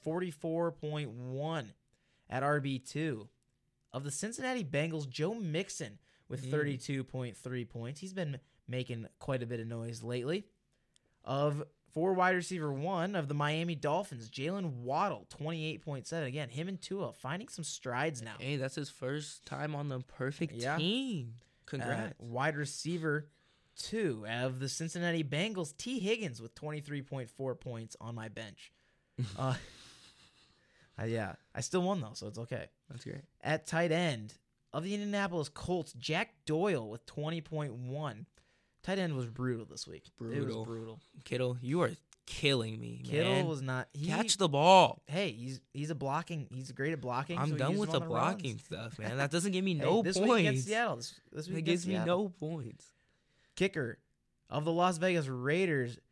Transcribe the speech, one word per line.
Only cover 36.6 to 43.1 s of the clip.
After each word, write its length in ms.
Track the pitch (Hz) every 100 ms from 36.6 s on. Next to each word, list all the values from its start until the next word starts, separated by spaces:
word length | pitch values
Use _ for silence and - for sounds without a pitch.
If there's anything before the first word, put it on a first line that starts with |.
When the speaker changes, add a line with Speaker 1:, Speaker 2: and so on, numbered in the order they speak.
| 202 151 110
Speaker 1:
with 160 | 117 -
twenty 360 | - 151 170
point 320 | 151 151 147
one. 520 | 117 123 139 147 104 - _ _ _ _ _
Tight 160 | - 196
end 160 | 175 135
was 100 | 117
brutal 400 | 120 127 117 110
this 220 | - -
week. 180 | - - -
It 40 |
was 100 | 113 117
Speaker 2:
Brutal. 280 | 113 110 113
Speaker 1:
brutal. 340 | 113 113 113 - 151
Speaker 2:
Kittle, 340 | - 123 127 123
you 220 | 123 165
are 100 | 165 - _ - -
killing 520 | - 147 131 110 110
me, 220 | 117 117
Speaker 1:
Kittle 280 | 123